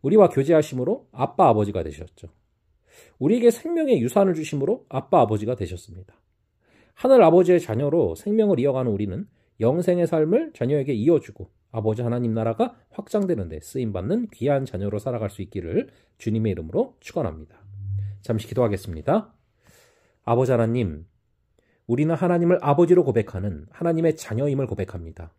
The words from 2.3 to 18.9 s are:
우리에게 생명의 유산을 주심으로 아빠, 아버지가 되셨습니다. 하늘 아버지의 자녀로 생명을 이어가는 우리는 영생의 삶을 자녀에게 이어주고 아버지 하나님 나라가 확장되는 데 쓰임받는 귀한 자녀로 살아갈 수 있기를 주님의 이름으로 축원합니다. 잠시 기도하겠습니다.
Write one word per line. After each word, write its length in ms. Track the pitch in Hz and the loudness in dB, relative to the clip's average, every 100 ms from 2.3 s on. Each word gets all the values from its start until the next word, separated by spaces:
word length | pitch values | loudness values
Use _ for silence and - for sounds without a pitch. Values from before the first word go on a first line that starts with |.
| _ _ _ _ _ _ _ - _ | _ _ _ _ _ _ _ -20 _
우리에게 320 | 139 240 233 | 0 4 4
생명의 520 | 226 311 339 311 214 | 2 -4 -2 2 2
유산을 320 | 120 202 196 | 2 2 2
주심으로 520 | 160 151 147 143 240 _ | 0 -4 -4 -2 -4 _
아빠, 320 | 131 - 160 | -10 0 2
아버지가 340 | 117 107 104 | 4 0 -4
되셨습니다. 680 | 127 87 87 - 90 92 _ _ _ _ _ _ _ _ | -6 -6 -10 -16 -20 -20 _ _ _ _ _ _ _ _
하늘 280 | _ 254 262 | _ 4 8
아버지의 380 | 170 170 180 180 | 8 8 6 2
자녀로 560 | - 110 143 165 107 80 | 2 -2 0 0 0 -2
생명을 420 | - 214 214 165 | -4 0 0 2
이어가는 320 | 139 131 127 | 0 0 -2
우리는 360 | 101 101 95 208 _ _ _ | -2 -4 -6 -10 _ _ _
영생의 460 | 110 156 175 175 170 | -2 0 0 0 0
삶을 460 | 160 156 220 320 | 0 2 0 -2
자녀에게 380 | - 123 147 139 | -6 -2 -2 -2
이어주고 580 | 120 123 160 - 107 95 _ _ | -2 2 2 0 -18 -20 _ _
아버지 320 | 117 107 110 | -4 -2 -2
하나님 320 | 120 120 120 | -2 -2 -2
나라가 420 | 110 110 113 240 - _ | -2 -2 -2 -4 -4 _
확장되는 580 | - - 214 190 165 85 | -16 -6 -4 -2 -2 -4
데 120 | 80 | -10
쓰임받는 680 | - 131 117 95 98 214 233 | -10 -6 -4 -4 -4 -4 -4
귀한 320 | - 143 143 | -6 -2 -2
자녀로 340 | 135 92 101 104 | -2 -6 -4 -4
살아갈 320 | 131 120 104 | -6 -6 -6
수 100 | - | -8
있기를 460 | 92 95 85 113 285 _ _ _ | -10 -10 -4 -4 -4 _ _ _
주님의 340 | - 110 110 | -4 -2 -2
이름으로 440 | 90 80 170 269 _ | -4 -4 -4 -4 _
축원합니다. 600 | - - 113 80 78 _ - - - - - - | -10 -6 -6 -8 -18 _ -20 -16 -8 -6 -8 -12
잠시 260 | - 113 - | -6 -6 -4
기도하겠습니다. 840 | 107 117 98 - | -2 -2 -2 -8